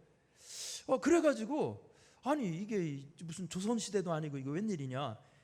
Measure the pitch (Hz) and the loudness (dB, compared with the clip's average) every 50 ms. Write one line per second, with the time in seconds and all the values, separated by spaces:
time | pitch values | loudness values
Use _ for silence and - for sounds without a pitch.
0 | - _ _ _ _ _ _ _ - - - - - - - - - - 262 262 | -20 _ _ _ _ _ _ _ -18 -16 -12 -10 -8 -8 -8 -8 0 2 2 4
1 | - 269 339 339 311 302 262 220 220 208 202 208 180 120 107 107 - - - - | 6 6 6 8 8 6 4 4 0 -2 0 0 0 0 -2 -6 -12 -20 -20 -20
2 | - - - _ - 247 302 302 240 180 160 170 214 208 226 196 170 156 143 139 | -20 -20 -20 _ -2 0 0 2 0 -2 -2 -4 -4 -2 -2 0 0 -2 -4 -6
3 | 135 143 - - 175 165 165 - 185 165 - 185 190 214 240 226 - 208 190 202 | -10 -14 -16 -12 -12 -10 -8 -8 -8 -6 -6 -4 0 0 0 0 -2 0 -2 0
4 | 170 175 165 156 160 151 139 139 131 139 147 175 220 220 196 151 139 131 127 135 | 0 2 0 0 -2 -2 -4 -4 -4 -2 -2 -2 0 0 -2 -2 -4 -4 -4 -4
5 | 143 123 107 - - - - - | -4 -4 -6 -8 -14 -20 -20 -20